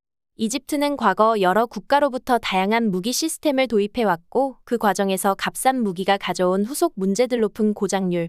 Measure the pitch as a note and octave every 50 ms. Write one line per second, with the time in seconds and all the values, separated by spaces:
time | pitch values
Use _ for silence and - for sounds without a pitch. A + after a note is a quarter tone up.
0 | _ _ _ _ _ _ _ - A3 A3 A3+ C#4 - - D#4 C#4+ C#4+ C#4+ C#4+ C4+
1 | A#3 G#3+ F#3 - G#3+ A3 A3+ G#3+ F#3 F3+ F#3 G#3 A#3 A#3+ - G#3+ - - C4 C#4+
2 | D4 C#4+ A#3+ B3+ - - B3+ A3+ - - - F#3 F#3+ G3 A3 A#3 A#3 A3 F3+ F#3
3 | F3 A#3 B3 - - E4 - - - D#4 C4+ C4 C4 A#3+ A#3+ G#3 G3+ G#3 - B3+
4 | A#3 G3+ F3 E3 _ _ - A#3 C4+ C4+ B3 _ _ - B3 A3+ - G#3 F#3 -
5 | G3+ G3 F#3+ F#3+ - G3+ G3 - - F#3+ - - - C4 C4 C4 A#3 G3+ F3+ E3+
6 | G3 F#3+ G3 G3+ - - F3+ - F#3 F3+ F#3 G3 G#3 A3 C#4+ - F4 E4+ - -
7 | F#3 F#3+ G3 G3 B3 B3 B3 A#3 A3 G3+ - - G#3+ G#3+ G#3 - G#3 F#3 - F#3+
8 | F#3+ F#3 F3 F3 E3+